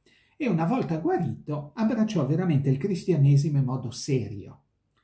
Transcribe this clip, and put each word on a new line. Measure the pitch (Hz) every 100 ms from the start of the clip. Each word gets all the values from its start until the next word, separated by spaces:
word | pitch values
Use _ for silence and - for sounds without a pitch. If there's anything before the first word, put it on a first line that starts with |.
| _ _ _ _
E | 262
una | 160 170
volta | 254 147 160
guarito, | 330 370 117 107 - 143 -
abbracciò | 240 220 226 214 170 127
veramente | 165 180 139 143
il | 127
cristianesimo | 202 180 - 156 139 139 156 143
in |
modo | 123 131 120
serio, | - - 131 101 101 101 - _ _ _ _